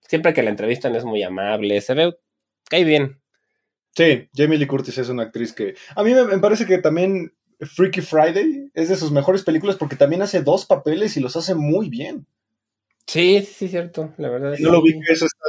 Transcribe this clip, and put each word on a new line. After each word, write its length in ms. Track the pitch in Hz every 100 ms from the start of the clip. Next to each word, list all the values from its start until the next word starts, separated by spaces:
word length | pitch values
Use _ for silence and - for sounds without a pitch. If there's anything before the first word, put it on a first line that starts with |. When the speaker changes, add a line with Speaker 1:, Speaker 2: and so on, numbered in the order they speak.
Speaker 1:
siempre 340 | - 160 165
que 80 | 151
la 80 | 113
entrevistan 460 | 104 107 120 135 117
es 80 |
muy 180 | 123 107
amable, 580 | 92 92 101 107 104 101
se 120 | -
ve, 200 | 131 170 170 _ _ _ _ -
cae 140 | 165
bien. 360 | 170 151 139 139 _ _ _ _ _ _ _ -
Speaker 2:
Sí, 320 | 165 131 -
Jamie 260 | 131 151 156
Lee 80 | 139
Curtis 280 | 135 - 131
es 100 | 123
una 160 | 123
actriz 280 | 113 113 113
que, 220 | - 104 95 - -
a 80 |
mí 100 | 214
me, 80 | 254
me 140 | 240 190
parece 280 | 202 220 226
que 120 | 185
también 540 | 156 156 185 190 165 _ _ -
Freaky 400 | 143 - 185 185
Friday 680 | - 156 156 170 311 277 -
es 140 | - 165
de 40 |
sus 160 | 185 156
mejores 320 | 147 139 190
películas 320 | 190 160 196
porque 220 | 190 151 -
también 260 | 143 170
hace 180 | 196 185
dos 240 | 143 175 -
papeles 500 | 185 151 160 214 -
y 40 |
los 140 | 127
hace 220 | 165 165 170
muy 320 | 147 170 202
bien. 360 | 113 160 269 147 _ _ _ _ _ _ _ -
Speaker 1:
Sí, 340 | 160 175 202
sí, 120 | 196
sí, 140 | - 185
cierto, 440 | 175 170 170 156 -
la 100 | 143
verdad 220 | 123 139
Speaker 2:
¿Y 20 | 143
Speaker 1:
es 40 |
Speaker 2:
no 100 | 156
lo 120 | 170
Speaker 1:
que 80 | 160
Speaker 2:
vi 80 | 156
que 120 | 156
es 100 | 160
esta 260 | 160 -